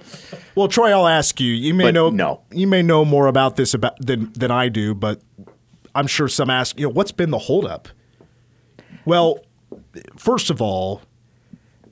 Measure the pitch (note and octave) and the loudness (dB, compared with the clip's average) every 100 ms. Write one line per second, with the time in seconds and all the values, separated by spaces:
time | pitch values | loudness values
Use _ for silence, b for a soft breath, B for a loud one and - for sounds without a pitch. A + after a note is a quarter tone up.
0 | B B B B B - G3 A#3 A#3 G3 | B B B B B -2 0 2 4 4
1 | E3+ D#3+ C#3+ - B2 A#2 C#3 F#3 F3+ E3+ | 4 4 2 0 -2 -2 0 2 2 4
2 | D#3+ G2 D#2+ - _ E3+ G3 F#3 E3+ D#3 | 2 0 -2 -4 _ -4 0 2 4 4
3 | D3+ C#3+ C#3 C3+ C3+ - B2 A#2+ A#2 - | 4 4 4 2 0 0 -2 0 -2 -4
4 | B2 B2 A2 A2+ B2+ B2 B2+ A2 G#2 G2+ | -4 -4 -6 -4 -2 0 0 -2 -4 -4
5 | G#2+ G#2 _ - - _ _ _ _ C#3 | -4 -6 _ -20 -20 _ _ _ _ -4
6 | C#3 - C#3 - C3 B2+ B2+ - D3 B2+ | -2 -2 -2 -2 0 0 -2 -4 -4 -2
7 | G3 - E3+ A#2 - D#3+ G2 E2 - - | -2 -2 -2 -2 -2 -2 -2 -8 -14 -20
8 | b b b b b b b b b b | b b b b b b b b b b
9 | D#3 F3 E3 - - _ _ - _ - | -2 2 2 0 -8 _ _ -20 _ -20
10 | - - A3 A#3+ - D3+ A2 F#2+ F#2+ G2 | -20 -6 -2 0 -2 -2 -2 -2 -4 -8
11 | - _ _ b b b b b _ | -12 _ _ b b b b b _